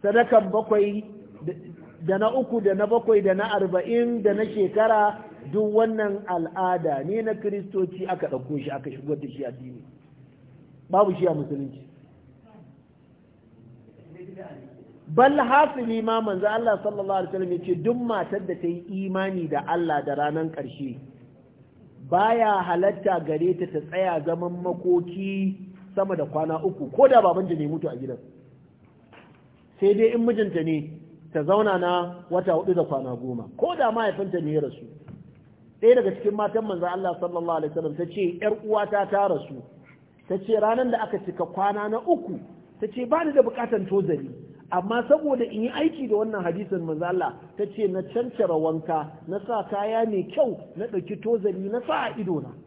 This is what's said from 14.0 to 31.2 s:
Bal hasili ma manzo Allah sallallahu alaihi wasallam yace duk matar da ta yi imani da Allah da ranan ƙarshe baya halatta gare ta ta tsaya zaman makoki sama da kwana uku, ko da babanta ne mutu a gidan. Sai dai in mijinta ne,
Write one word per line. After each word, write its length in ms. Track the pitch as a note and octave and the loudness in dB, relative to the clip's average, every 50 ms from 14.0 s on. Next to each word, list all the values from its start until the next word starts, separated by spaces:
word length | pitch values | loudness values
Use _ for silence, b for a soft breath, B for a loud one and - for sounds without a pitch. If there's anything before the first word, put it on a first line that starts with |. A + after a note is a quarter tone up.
| - D#3 D#3 F3+ F3+ G3 F#3 F#3+ - - D3 C3+ - - - - - - - - - - | -20 -20 -20 -18 -18 -18 -16 -16 -16 -16 -16 -18 -20 -20 -20 -20 -20 -20 -20 -20 -12 -2
Bal 260 | D#3 D#3+ B3 C#4 C#4+ D4 | 4 8 8 8 8 4
hasili 640 | C4 A#3 C4 C#4+ D#4 D4 D4 C4+ A#3+ A#3 A3+ A3+ A3 | 2 4 6 6 4 4 2 -4 -4 -2 -2 -2 0
ma 180 | A3 A3+ A3+ | 0 0 0
manzo 260 | A3 G#3+ G3 F#3 G3 | 0 0 -2 0 0
Allah 320 | G#3 G#3+ A3+ A#3 A#3 G#3 F#3+ G3 | 0 0 2 2 2 0 0 -2
sallallahu 440 | G#3 G#3 G3+ G3 F#3+ G3 F#3+ F3+ | -4 -4 -4 -4 -2 -2 -2 -2
alaihi 60 | F3 F#3 | -2 -4
wasallam 180 | F#3 F#3 F3+ F3 F3 | -4 -4 -2 -4 -4
yace 160 | - F#3 F3+ E3 D3+ | -2 -2 -4 -2 0
duk 140 | A3 A#3+ | -2 -2
matar 440 | B3 A#3+ A#3 A3+ G3 E3+ - G3+ G3+ F#3+ | 0 -2 -2 -2 -2 -2 -4 -4 -6 -4
da 80 | F#3 F3 | -6 -8
ta 120 | F3 - E3+ | -4 -4 -4
yi 380 | E3+ F3 E3+ - G3 F#3+ G3 | -4 -6 -8 -8 -8 -6 -4
imani 420 | F#3+ F#3 F#3+ F#3+ G3 F#3+ F#3 E3+ D3+ | -2 -2 -2 -2 -2 -2 -4 -4 -2
da 160 | D3 C#3+ C#3 | -4 -4 -2
Allah 360 | - E3 F3 E3+ E3 D3+ C#3+ C#3 | -2 -2 -2 0 0 0 -2 -2
da 80 | D3 C#3 | -2 -2
ranan 360 | C#3+ D3 D3 D3+ D#3+ D#3+ D#3+ D#3+ | 0 0 0 0 -2 -4 -4 -6
ƙarshe 440 | - C#3 B2+ - - C#3+ C3 A#2+ - - - - - - - - - - _ _ _ - _ _ - - - - - - - | -8 -10 -10 -10 -10 -10 -10 -10 -12 -14 -18 -20 -20 -20 -20 -20 -20 -20 _ _ _ -20 _ _ -20 -20 -20 -20 -20 -6 0
baya 520 | - F3+ G3+ A3 A3+ A#3 A3+ G#3+ G#3 F#3+ F3 | 2 2 4 4 4 4 4 4 4 2 2
halatta 580 | F3 F3 F3 F#3 G3+ G3+ G3 - G3+ F#3 E3+ D#3 | 0 0 2 2 2 0 0 0 0 0 0 0
gare 280 | D3 D#3 D#3 E3 F#3 F3+ F3 | -2 -2 0 2 0 0 0
ta 80 | F3+ | -2
ta 140 | F3+ F3 D#3 | -4 -4 -6
tsaya 400 | C#3+ D#3 E3 F#3 F#3+ F#3 E3+ D#3+ D3 | -6 -4 -2 -2 0 0 0 -2 -2
zaman 380 | E3 E3 E3+ F3 F3 F3+ F3+ F3+ | -2 -2 -2 -2 -6 -6 -6 -4
makoki 960 | F3+ F3 F3 - F3+ F3 F3 F3 F3 F3 F#3+ G3 G3 G3 G3 F#3+ F#3+ F#3+ - - - - - - - - | -4 -6 -2 2 2 2 2 2 -2 -8 -6 -6 -4 -2 0 -2 -2 -2 -4 -12 -18 -20 -20 -20 -8 -2
sama 220 | G3 G3 F#3+ F#3+ | -2 -2 0 0
da 80 | E3 D3 | -4 -4
kwana 380 | - - D#3 D#3+ D#3+ D#3+ D#3+ - | -2 -2 -2 -2 -2 -2 -2 -2
uku, 260 | F#3+ - - D4 B3 | -4 -4 -4 -8 -6
ko 180 | - - C#4 C4+ | 4 6 6 8
da 120 | C4 A#3 G#3+ | 8 8 8
babanta 320 | F#3 E3+ F3+ G3 F3 E3+ | 6 4 2 0 -2 -2
ne 120 | D#3 D3+ | -2 -2
mutu 220 | D3 D#3 E3 - D#3 | -4 -4 -4 -4 -6
a 80 | C3 | -6
gidan. 220 | B2 C3+ B2+ B2 - - - - - - - - - - _ _ _ _ - _ _ _ _ - - - - - - _ _ _ _ _ _ _ - | -6 -8 -10 -10 -10 -14 -20 -20 -20 -20 -20 -20 -20 -20 _ _ _ _ -20 _ _ _ _ -20 -20 -20 -20 -20 -20 _ _ _ _ _ _ _ 2
Sai 140 | G3 G3 G3+ | 4 4 6
dai 180 | G#3 A3 A3+ A#3 | 6 6 4 4
in 100 | A#3 A3+ | 4 2
mijinta 380 | A#3 A#3 G#3 A3 G3 E3 E3+ D#3+ | 2 2 2 0 0 0 -2 0
ne, 280 | D#3+ D#3+ D3+ D3 - - - - - - - | 0 0 -2 -2 -6 -12 -16 -20 -20 -20 -20